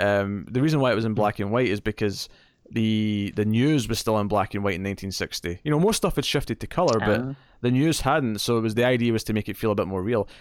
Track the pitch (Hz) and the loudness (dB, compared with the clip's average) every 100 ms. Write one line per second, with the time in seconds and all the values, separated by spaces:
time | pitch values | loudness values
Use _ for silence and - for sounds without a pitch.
0 | 101 101 98 101 - 127 151 151 127 107 | 2 2 0 -4 -4 0 2 2 2 2
1 | 113 104 104 104 98 117 120 101 107 - | 0 2 0 0 -2 0 0 0 -4 -2
2 | 107 95 - - _ _ - 117 110 110 | -2 -2 -10 -16 _ _ -8 -2 0 2
3 | 107 104 101 - 104 113 139 151 117 113 | 0 -2 -2 -2 0 2 4 2 0 -2
4 | - 107 104 104 95 104 101 87 98 98 | 0 0 2 0 0 -2 -2 -2 -4 -6
5 | 95 - 90 - 85 87 151 151 196 214 | -6 -6 -6 -6 -8 -6 -2 2 2 2
6 | 190 156 - 143 - 117 104 - 175 113 | 0 -2 -2 -2 -4 -6 -6 0 2 2
7 | 107 104 131 139 _ _ 120 127 156 151 | 2 0 -2 -8 _ _ 0 2 2 2
8 | 131 156 127 104 - 117 110 107 123 127 | 2 2 0 -2 0 2 2 2 2 2
9 | 117 113 - 107 104 101 110 104 90 95 | 2 0 0 -2 -4 -4 0 0 0 -2
10 | 95 117 95 - | -2 -2 -2 -8